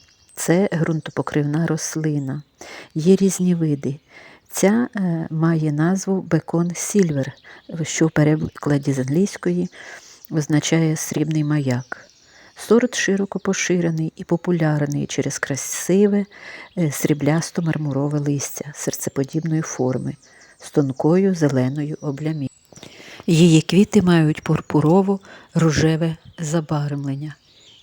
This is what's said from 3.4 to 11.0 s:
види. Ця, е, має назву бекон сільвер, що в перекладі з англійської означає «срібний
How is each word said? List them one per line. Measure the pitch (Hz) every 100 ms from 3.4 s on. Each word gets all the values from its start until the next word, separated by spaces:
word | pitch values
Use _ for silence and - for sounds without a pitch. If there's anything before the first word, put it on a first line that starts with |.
| 180 170
види. | 160 143 131 143 _ - - - _
Ця, | - 196 220 247 208
е, | 180 165 165
має | 160 165 165 156
назву | 147 165 190 196 190
бекон | - 160 - 165 170 170
сільвер, | - 208 180 143 131 - - - - 165
що | 151 - 160
в |
перекладі | - 151 156 160 - 143 143 139
з | 131
англійської | 127 151 202 - 180 175 180 - - - - - -
означає | 160 147 151 - 165 160
«срібний | 156